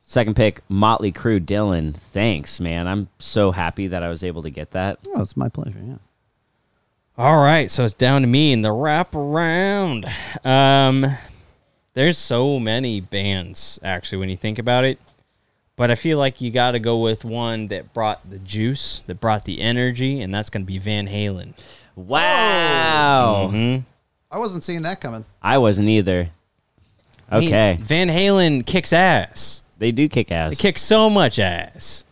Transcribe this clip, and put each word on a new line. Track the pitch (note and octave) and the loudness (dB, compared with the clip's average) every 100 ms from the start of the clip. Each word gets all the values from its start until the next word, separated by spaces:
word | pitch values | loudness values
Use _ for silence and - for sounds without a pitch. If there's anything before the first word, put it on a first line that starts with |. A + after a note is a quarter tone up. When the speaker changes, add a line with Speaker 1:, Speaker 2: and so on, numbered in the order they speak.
Speaker 1:
Second | _ B2+ A2 G#2+ | _ -2 0 2
pick, | A2 - _ | 2 0 _
Motley | G2 A2 A2+ G#2 | 2 2 2 -2
Crue, | F2 A#2 G#2 | -2 0 0
Dylan. | E2 G2+ G#2+ E2+ D#2 D2+ | 0 -2 0 0 -2 -8
Thanks, | - G2 A2+ E2+ C#2+ - | -8 -2 0 -2 -6 -8
man. | F2 E2+ F2 | -6 -4 -4
I'm | G2 F#2+ _ | -4 -6 _
so | - A2 G2 | -4 2 2
happy | E2+ E2+ - G2 | 0 -4 -4 -6
that | F2+ | -4
I | E2+ | -6
was | E2+ | -6
able | F2+ E2 | -8 -8
to | D#2 | -10
get | C2+ D2+ | -12 -8
that. | F#2 F#2+ - G4 | -6 -4 -6 -8
Speaker 2:
Oh, | E4+ | -6
it's | - - | -4 -4
my | B2+ | -6
pleasure, | - - G2+ G#2 | -6 -12 -12 -14
yeah. | C3+ _ _ _ _ _ _ _ _ _ _ _ - | -16 _ _ _ _ _ _ _ _ _ _ _ 0
Speaker 3:
All | B2+ D#3+ | 4 6
right, | C#3+ D#3+ A2+ | 6 4 2
so | - A#2+ | 0 -2
it's | |
down | - B2+ C#3 | 2 2 4
to | B2+ | 4
me | C3 D3+ | 4 4
in | A#2+ | 2
the | G#2+ | 0
wraparound. | A2 D#3 D3+ F3+ D#3 C#3+ D#3 E3+ E3+ G3 G3+ F#3 A#2 - - - - | 0 0 0 -2 -4 -4 -2 0 0 0 0 -2 -4 -6 -10 -12 -6
Um, | C3 C3 C3+ C#3 C3+ C3+ C3+ C3+ - - _ _ _ _ _ | 2 6 6 6 4 4 0 -2 -12 -20 _ _ _ _ _
there's | B2 D3 E3+ | 0 0 0
so | - A#2+ C#3 C#3 | -2 0 0 0
many | A2 A2+ C3 G#2+ | -2 -2 -2 -6
bands, | F#2 G2+ G2+ F#2+ F2 - - - | -6 -4 -2 -4 -6 -10 -8 -8
actually, | F#2+ F2+ - G2 | -6 -6 -6 -6
when | F#2+ | -6
you | F#2 | -6
think | A2 G#2+ | -6 -4
about | A#2 B2 | 0 2
it. | C3 C3 _ _ _ _ _ _ _ - | 0 -2 _ _ _ _ _ _ _ -2
But | A#2+ | 0
I | A#2 | 0
feel | E3 D3+ | 0 0
like | C3+ - | 0 -2
you | A#2+ | -4
gotta | B2 B2 A#2+ | 0 0 0
go | A2+ A#2 | 0 0
with | A2+ A2 A#2 | 0 -2 -6
one | A#2 A#2 A2+ G#2+ | -6 -4 -6 -6
that | F#2+ - A#2 | -10 -8 -4
brought | A2 G2+ F#2+ | -4 -4 -12
the | G2 | -18
juice, | F#2+ G#2+ A2+ C#3 - - - | -8 -2 -2 -2 -6 -8 -10
that | F#2 | -4
brought | A2+ G#2+ - | -2 -2 -4
the | F2+ | -4
energy, | A2 A#2+ B2 B2 C3 C#3 | -2 0 -2 -2 -4 -4
and | F#2+ | -4
that's | G2+ A2 | -6 -6
gonna | G#2+ F#2+ | -8 -6
be | F#2+ | -6
Van | G2 G#2 G2 | -4 -4 -4
Halen. | G#2 G#2 F#2 F2+ - - - _ - | -4 -4 -6 -12 -20 -20 -20 _ -20
Speaker 1:
Wow. | F#2 C#3+ F3+ F3+ F3+ E3+ E3+ E3 D#3+ D#3 C#3+ C#3 A#2+ G2+ F#2+ | -4 0 2 2 2 0 0 0 2 2 4 4 4 2 0
Speaker 3:
Mm-hmm. | G2+ A#2 C3 B2+ _ _ _ _ | 0 0 -2 -6 _ _ _ _
Speaker 2:
I | F#3 | -8
wasn't | A3+ F3 | -6 -8
seeing | - E3+ | -8 -6
that | D#3+ G3 | -6 -8
coming. | C3+ A2+ G#2+ _ | -10 -12 -14 _
Speaker 1:
I | G2+ C3+ | 2 4
wasn't | A#2+ G2+ G#2 | 4 4 4
either. | A2 F#2+ F2+ F2 _ _ _ _ _ _ _ _ _ - | 4 2 0 -2 _ _ _ _ _ _ _ _ _ -2
Speaker 3:
I | G#2+ | 0
mean, | E3 | 2
Speaker 1:
Okay. | G#2 G#2+ E2+ | 4 4 2
Speaker 3:
Van | - D#3+ F3+ | 0 0 2
Halen | E3 G3 G3 E3+ C#3 A#2 | 2 4 4 4 2 0
kicks | F#3 - | -2 2
ass. | E3+ F#3 C3 - - - - _ _ | 4 6 4 0 -6 -6 -6 _ _
Speaker 1:
They | A2+ | -2
do | A#2+ D3 | 2 2
kick | C3 G#2 | 0 -2
ass. | E2 E2 | -2 -2
Speaker 3:
They | D3+ | 0
kick | G3+ - | 0 0
so | - A3 A3 | 2 4 6
much | G3+ C#3+ - | 4 2 2
ass. | F#2+ F2 - - - - - | 0 -2 -8 -12 -10 -10 -12